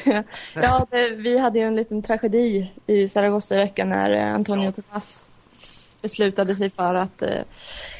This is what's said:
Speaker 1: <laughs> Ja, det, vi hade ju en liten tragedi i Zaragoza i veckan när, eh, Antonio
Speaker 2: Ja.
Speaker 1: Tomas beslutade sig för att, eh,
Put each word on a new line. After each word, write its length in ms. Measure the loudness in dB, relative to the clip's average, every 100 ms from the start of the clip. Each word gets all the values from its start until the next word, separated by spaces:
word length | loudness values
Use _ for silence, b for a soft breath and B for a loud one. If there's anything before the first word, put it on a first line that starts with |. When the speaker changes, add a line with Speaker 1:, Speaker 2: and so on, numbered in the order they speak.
| 2
Speaker 1:
<laughs> 180 | 2 -2 B B
Ja, 340 | 0 2 2 2
det, 180 | 0 0
vi 280 | 0 0 2
hade 200 | 4 2
ju 60 | 2
en 80 | 0
liten 280 | -2 -4
tragedi 680 | -2 -2 2 2 2 0 -4 -10 0
i 220 | 2 4
Zaragoza 460 | 2 2 0 0 0
i 20 |
veckan 320 | 0 0 0
när, 220 | 2 2
eh, 220 | 2 2
Antonio 400 | 0 0 0 -2 -4
Speaker 2:
Ja. 60 | -10
Speaker 1:
Tomas 340 | -12 -12 -20 -20 -20 _ B B B B _
beslutade 540 | -10 -4 -4 -2 -2 -2
sig 140 | -4
för 260 | -2 -2 -2
att, 260 | -4 -6
eh, 200 | -6 -6 -8 B B B B